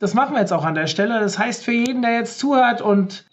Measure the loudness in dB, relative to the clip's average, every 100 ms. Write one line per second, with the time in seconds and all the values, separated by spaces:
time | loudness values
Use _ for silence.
0 | -2 0 2 0 0 0 0 -2 -2 0
1 | 0 0 -2 -2 -4 -4 -2 0 0 0
2 | 0 0 -2 -4 0 4 4 2 2 2
3 | 2 -4 -20